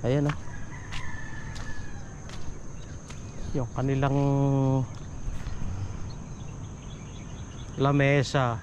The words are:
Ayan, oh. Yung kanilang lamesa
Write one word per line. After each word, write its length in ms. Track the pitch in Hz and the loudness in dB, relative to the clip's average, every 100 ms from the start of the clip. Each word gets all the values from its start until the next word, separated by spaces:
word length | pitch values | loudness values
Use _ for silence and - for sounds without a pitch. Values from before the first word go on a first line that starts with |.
Ayan, 240 | 113 139 147 | 4 4 4
oh. 100 | 151 - - - - - - 960 855 - - - - - - - - - - - - - - - - - - - - - - - 151 | 0 -4 -6 -6 -6 -4 -2 -2 -2 -4 -6 -6 -6 -2 -2 -2 -4 -6 -8 -8 -4 -4 -4 -6 -8 -8 -10 -10 -10 -8 -6 0 0
Yung 140 | 120 | 0
kanilang 480 | - 131 135 135 139 139 139 139 139 135 135 127 - - - - - - - - 95 - - - - - - - - - - - - - - - - - - - - | 0 2 4 4 4 6 6 6 6 6 4 2 -4 -8 -4 -2 -2 -2 -2 -2 -2 -4 -4 -6 -6 -8 -8 -8 -8 -8 -10 -10 -10 -10 -10 -10 -10 -10 -10 -8 2
lamesa 800 | 139 143 139 143 131 147 127 113 | 4 6 6 6 4 4 4 2